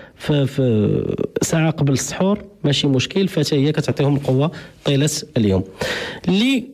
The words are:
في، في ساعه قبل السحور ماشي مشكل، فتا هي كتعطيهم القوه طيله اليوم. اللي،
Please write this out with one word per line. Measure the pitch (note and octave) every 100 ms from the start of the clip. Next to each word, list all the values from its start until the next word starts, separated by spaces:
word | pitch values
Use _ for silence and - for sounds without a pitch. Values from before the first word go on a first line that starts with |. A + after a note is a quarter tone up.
| - -
في، | - C#3+ C3
في | - B2+ G#2+ G2+ - - - - -
ساعه | - D#3+ D#3+
قبل | - C#3+
السحور | C3 - - F#3+ G3+ - -
ماشي | D3 C#3 C#3+
مشكل، | C3 - F#3+ F#3+
فتا | D#3+ C3+ D3
هي | C#3+
كتعطيهم | D3 - - C#3 C#3
القوه | C3+ C3 D3+ - - -
طيله | - C#3 D3+ - - B2
اليوم. | G#2 F#2 - - - - - - F3
اللي، | G3 B3+ C4+ -